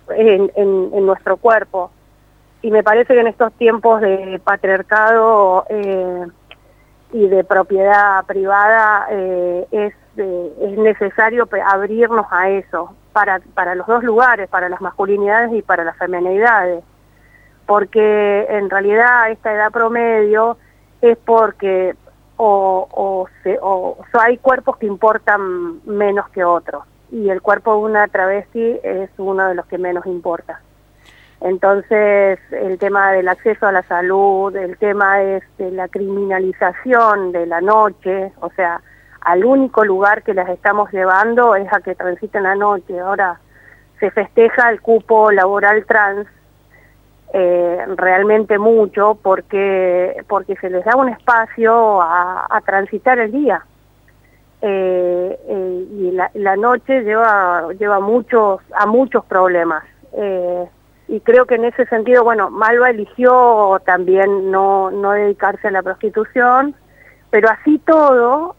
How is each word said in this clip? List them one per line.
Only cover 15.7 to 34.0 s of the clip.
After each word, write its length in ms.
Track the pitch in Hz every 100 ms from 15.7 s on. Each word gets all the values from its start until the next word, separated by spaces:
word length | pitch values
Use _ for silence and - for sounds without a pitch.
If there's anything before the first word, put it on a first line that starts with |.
| 180
las 120 | 165 -
femineidades. 880 | 180 180 180 190 233 220 180 170 - _ _ _ _ _ _ _ -
Porque 800 | 208 190 220 214 208 202 202 214
en 180 | 214 196
realidad 600 | 190 196 214 240 247 226
esta 240 | 220 226
edad 180 | 214 214
promedio 840 | 233 226 233 233 226 208 214 226 233 _ _ _ _
es 160 | 240 233
porque 760 | - 226 214 - 196 190 185 - _ _ _ -
o, 500 | 220 202 190 185 185
o 360 | - 196 190 185 _
se, 160 | 190 196
o, 360 | 190 190 185 -
o 60 | -
sea, 120 | 240
hay 140 | 226 240
cuerpos 400 | 262 254 262 -
que 100 | 214
importan 920 | 196 220 214 - 208 190 180 175 165 -
menos 420 | 202 202 202 202
que 140 | -
otros, 400 | 175 170 - 143 - _ _
y 180 | 233 202
el 120 | 185
cuerpo 300 | - 202 233
de 60 | 214
una 280 | 214 214 208
travesti 720 | 202 190 202 202 233 233 240
es 300 | 190 190 190 -
uno 300 | 190 190 190
de 80 | 175
los 120 | -
que 100 | 180
menos 280 | 180 180 185
importa. 540 | 180 180 170 - 160 _ _ _ _ _ _ _ _
Entonces, 1000 | 180 185 196 202 196 214 208 202 196 185 _
el 300 | - 196 185
tema 320 | 196 202 196
del 160 | 190 185
acceso 400 | 180 233 208 208
a 40 |
la 120 | 190
salud, 720 | - 175